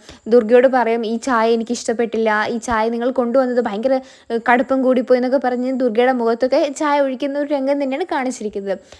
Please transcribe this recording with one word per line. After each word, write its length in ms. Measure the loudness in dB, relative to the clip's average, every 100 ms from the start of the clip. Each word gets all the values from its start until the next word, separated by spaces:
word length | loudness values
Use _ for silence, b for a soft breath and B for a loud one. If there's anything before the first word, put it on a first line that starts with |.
| B B 2
ദുർഗയോട് 420 | 4 6 6 6
പറയും, 340 | 4 2 0 -2
"ഈ 80 | -4
ചായ 280 | -2 0 2
എനിക്ക് 220 | 0 -2 -6
ഇഷ്ടപ്പെട്ടില്ല, 540 | -4 -2 -2 0 0 0 0
ഈ 80 | -4
ചായ 260 | -2 -2 0
നിങ്ങൾ 220 | -2 -2
കൊണ്ടുവന്നത് 500 | -2 0 2 2 0 -2
ഭയങ്കര, 280 | -2 0 -2 -4 B B
ഏഹ്, 120 | -4
കടുപ്പം 380 | 2 2 2 0
കൂടിപ്പോയി" 380 | 2 2 2 2
എന്നൊക്കെ 200 | 2 0
പറഞ്ഞ് 320 | 0 -2 -2 -2
ദുർഗയുടെ 360 | 0 2 2
മുഖത്തൊക്കെ 460 | 2 0 0 0 2 0 -2
ചായ 180 | 0 2
ഒഴിക്കുന്ന 380 | 0 -2 -4 -4
ഒരു 120 | -2
രംഗം 260 | -2 0 0
തന്നെയാണ് 300 | -2 -4 -4
കാണിച്ചിരിക്കുന്നത്. 640 | -4 -4 -4 -8 -6 -6 -8 -10 B